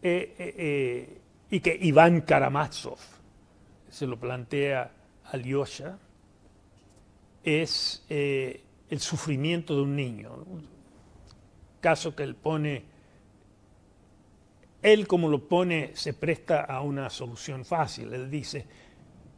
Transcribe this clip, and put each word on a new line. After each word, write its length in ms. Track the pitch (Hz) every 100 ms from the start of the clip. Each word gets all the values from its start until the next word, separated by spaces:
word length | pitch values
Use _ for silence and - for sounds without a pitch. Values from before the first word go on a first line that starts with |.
eh, 340 | 180 175 - -
eh, 180 | 175 180
eh, 640 | 160 143 131 123 123 - - _ -
y 100 | 190
que 180 | 170 160
Iván 400 | 175 143 170 170
Karamazov 760 | - 143 131 139 151 - 127 123 - - - - - - - - -
se 180 | - 135
lo 120 | 117
plantea 720 | 123 127 117 143 143 135 123 - - - -
a 40 |
Alyosha, 680 | 135 123 139 135 - 143 190 - _ _ _ - - _ - - - - - - -
es, 600 | - 151 160 - - - -
eh, 540 | 147 143 139 131 - - - -
el 100 | 143
sufrimiento 760 | - 160 156 135 151 175 156 143
de 60 |
un 140 | 139 143
niño. 380 | 127 107 113 123 180
Un 200 | 175 147 - - - - - - - - - - -
caso 340 | 165 160 160 147
que 80 |
él 120 | 139 123
pone, 480 | 160 156 151 135 - - - - - _ _ _ _ _ _ _ _ _ _ - _ _ - -
él 260 | 214 220 190
como 200 | 180 165
lo 180 | 143 -
pone, 440 | 175 180 165 135 -
se 180 | 156
presta 480 | - 160 160 - 156
a 200 | 151 135
una 280 | 143 139 131
solución 560 | - 123 113 - 131 123
fácil. 480 | 170 147 - 110
Él 160 | 127 131
dice, 340 | 151 113 - - - - - - - -